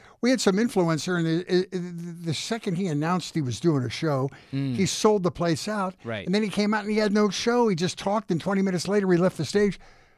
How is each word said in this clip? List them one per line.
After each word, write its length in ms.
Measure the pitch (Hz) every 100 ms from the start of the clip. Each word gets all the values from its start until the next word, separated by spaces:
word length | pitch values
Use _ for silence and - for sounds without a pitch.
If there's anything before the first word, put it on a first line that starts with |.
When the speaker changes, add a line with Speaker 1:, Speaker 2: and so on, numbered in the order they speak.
| - _
Speaker 1:
"We 100 | 240
had 100 | 262
some 140 | 202 190
influencer, 640 | 240 196 170 156 180 175
and 80 | 160
the, 260 | 165 180
it, 720 | 180 185 185 175 170 175 170 165
the 80 |
second 420 | 139 - 220 208 170
he 100 | 190
announced 480 | 143 160 180 - 165
he 60 |
was 180 | 127 113
doing 240 | 170 143
a 60 | 120
show, 380 | - 160 135 139 - -
Speaker 2:
Mm. 220 | 139 135 120
Speaker 1:
he 120 | 180
sold 340 | - 214 208
the 100 | 175
place 360 | - 170 151 208
out. 260 | 214 185 -
Speaker 2:
Right. 220 | 117 110 170
Speaker 1:
And 80 |
then 80 | 202
he 80 | 214
came 240 | 208 208
out 80 | 214
and 80 | 202
he 60 | 214
had 140 | 214
no 160 | 208 208
show. 380 | - 233 247 226
He 80 | 160
just 240 | 180 -
talked, 320 | 196 214 -
and 100 | 170
twenty 220 | 190 196
minutes 240 | 196 175 180
later, 240 | 208 190
he 80 | 170
left 180 | 185 -
the 80 | 147
stage." 340 | 202 208 - - - _